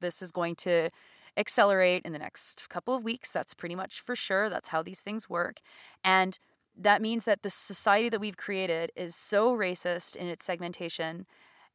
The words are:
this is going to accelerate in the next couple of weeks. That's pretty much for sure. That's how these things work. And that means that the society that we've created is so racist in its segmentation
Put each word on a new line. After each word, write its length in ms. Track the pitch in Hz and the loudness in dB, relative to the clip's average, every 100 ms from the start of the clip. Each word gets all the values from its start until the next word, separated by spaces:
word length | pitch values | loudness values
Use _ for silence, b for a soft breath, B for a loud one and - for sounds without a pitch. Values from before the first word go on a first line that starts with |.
this 200 | 175 - | -8 -6
is 100 | 180 | -6
going 240 | 180 170 170 | -2 -2 -2
to 320 | 185 170 160 b b b b - | 2 2 2 b b b b -4
accelerate 680 | 208 - 202 190 180 180 175 | 2 6 6 8 6 4 -2
in 80 | |
the 60 | 151 | -8
next 500 | - - - - - | -10 -10 -12 -12 -10
couple 240 | 180 - | -8 -4
of 100 | 254 | -2
weeks. 280 | 226 247 - | -2 -6 -6
That's 240 | 170 - - | -6 -6 -8
pretty 200 | 170 180 | -8 -8
much 240 | 196 - | -10 -10
for 160 | - 247 | -8 -6
sure. 340 | - 190 214 | 0 2 2
That's 180 | - - | -2 -2
how 160 | 160 | -2
these 180 | 170 190 | -4 -8
things 260 | 202 220 - | -8 -8 -4
work. 320 | 175 - - B B B B | -2 -2 -6 B B B B
And 340 | 185 190 185 - _ _ _ - | 4 6 4 -2 _ _ _ 2
that 240 | 202 208 | 4 4
means 240 | 220 233 233 | 4 0 0
that 160 | 208 | 0
the 80 | 196 | 0
society 600 | - - 196 220 202 240 | -4 -6 0 4 4 4
that 100 | 214 | -2
we've 180 | 208 175 | -4 -8
created 540 | - 190 185 165 165 - | -6 -2 -2 -2 -4 -6
is 200 | 175 - | -8 -8
so 400 | - 208 233 233 | 0 4 4 4
racist 600 | 185 180 180 175 - - | 0 -2 -4 -4 -6 -8
in 120 | 175 | -8
its 180 | 165 - | -6 -6
segmentation 800 | 175 175 175 170 - 160 170 185 b b b b | -4 -6 -8 -6 -4 -4 -6 -12 b b b b